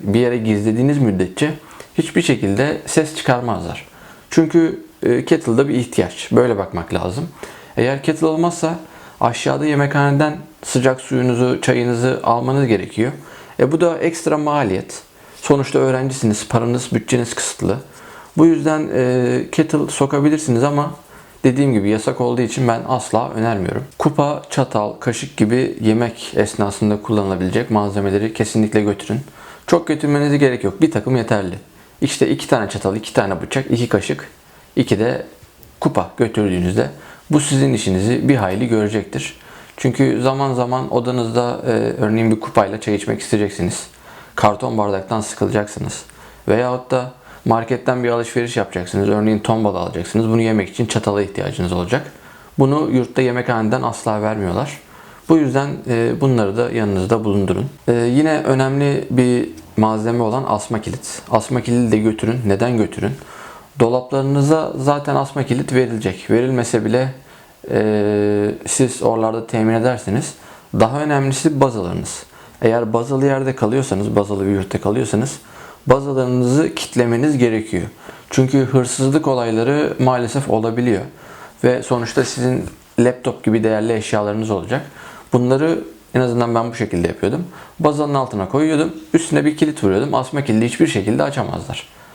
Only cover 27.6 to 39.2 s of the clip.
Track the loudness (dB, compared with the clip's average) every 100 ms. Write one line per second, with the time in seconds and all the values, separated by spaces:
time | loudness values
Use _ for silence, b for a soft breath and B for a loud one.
27.6 | 0 0 0 -2 0 0 0 -2 -2 0
28.6 | 2 2 0 -2 -4 -6 -6 B B B
29.6 | 0 0 2 -2 0 2 2 4 2 2
30.6 | -2 2 2 2 0 0 2 0 -2 -8
31.6 | -12 B B B -4 0 0 0 0 0
32.6 | 0 -4 -4 -4 -2 -2 0 -2 -4 -4
33.6 | -2 -2 0 0 0 -6 -10 B B B
34.6 | B -4 0 0 0 -2 -8 -18 -20 -20
35.6 | -20 -6 -2 -2 -2 -2 -2 0 0 2
36.6 | 0 0 -2 B B B -2 0 2 2
37.6 | 2 2 0 0 2 2 2 2 0 -2
38.6 | 0 2 2 -2 -4 -8